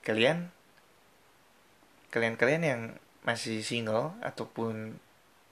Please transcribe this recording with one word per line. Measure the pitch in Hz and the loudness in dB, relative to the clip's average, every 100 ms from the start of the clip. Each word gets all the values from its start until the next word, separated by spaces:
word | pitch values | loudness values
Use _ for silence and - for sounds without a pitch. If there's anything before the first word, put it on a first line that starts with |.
kalian, | - 110 120 170 175 - - - - - - _ _ _ _ _ _ _ - - - | 0 4 4 4 -4 -14 -20 -20 -20 -20 -20 _ _ _ _ _ _ _ -20 -20 -4
kalian-kalian | 120 113 113 120 160 165 | 0 0 4 4 4 2
yang | 120 113 - - - | 0 -4 -12 -20 -6
masih | - 117 120 110 | -2 -2 -2 -4
single | 107 120 110 110 147 208 - | -2 -2 0 0 0 -4 -8
ataupun | - 117 - 113 110 110 120 - - _ _ _ | -6 -8 -4 -4 -4 -8 -12 -20 -20 _ _ _